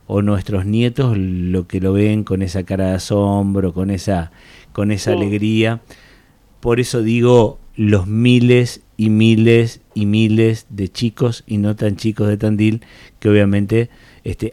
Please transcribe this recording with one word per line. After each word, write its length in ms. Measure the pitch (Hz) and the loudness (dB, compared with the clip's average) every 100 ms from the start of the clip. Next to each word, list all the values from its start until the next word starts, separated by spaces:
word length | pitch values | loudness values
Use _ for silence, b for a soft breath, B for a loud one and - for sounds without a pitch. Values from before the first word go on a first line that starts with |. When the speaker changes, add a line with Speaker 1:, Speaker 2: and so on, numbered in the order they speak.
| - | -4
Speaker 1:
o 120 | 101 | -2
nuestros 440 | 104 101 92 98 98 | 0 -2 -4 -4 -2
nietos 500 | 110 120 117 127 104 | 0 -2 0 -2 0
lo 520 | 95 90 90 90 87 | -2 -4 -2 -4 -4
que 120 | 95 | -4
lo 120 | 95 | 0
ven 320 | 98 107 107 | 2 2 0
con 180 | 98 95 | -2 -4
esa 220 | 92 95 | -4 -6
cara 240 | 90 95 95 | -6 -4 -2
de 60 | 92 | -2
asombro, 760 | - 101 101 101 98 98 92 | -2 0 0 0 0 -2 -2
con 180 | 90 95 | -4 -4
esa, 420 | 95 - 90 82 B B B B | -4 -4 -4 -4 B B B B
con 180 | - 104 | -4 -2
esa 220 | 101 113 | -2 -2
Speaker 2:
Sí. 40 | 101 | -2
Speaker 1:
alegría. 640 | 101 104 107 110 110 113 - b b b b b b _ | -2 -2 -2 0 0 -2 -10 b b b b b b _
Por 200 | 120 120 | -2 -2
eso 200 | 120 123 | -2 -2
digo 560 | 110 117 120 123 104 - - - | 0 2 4 4 4 -2 -14 -2
los 300 | 104 101 92 | 2 2 0
miles 800 | 110 123 123 123 123 120 - _ - | 0 4 4 4 4 2 -6 _ -4
y 100 | 110 | 0
miles 720 | 107 113 110 113 117 117 - _ | 4 4 4 4 4 2 -6 _
y 100 | 107 104 | -6 -2
miles 600 | 107 110 110 113 110 - | 2 2 2 2 0 -8
de 200 | 101 92 | -8 -8
chicos 540 | - 120 - 123 117 - | -4 -6 -2 -4 -4 -6
y 100 | 104 | -2
no 160 | 104 107 | -2 -2
tan 200 | 107 98 | -4 -2
chicos 320 | 110 107 107 | -4 -2 -2
de 80 | 104 | 0
Tandil 480 | 107 104 110 113 B B B B | -2 0 0 -2 B B B B
que 80 | 107 | 2
obviamente, 580 | 104 101 101 101 113 120 b b b | 4 4 0 0 -2 -2 b b b
este, 260 | - - 110 | -10 -8 -8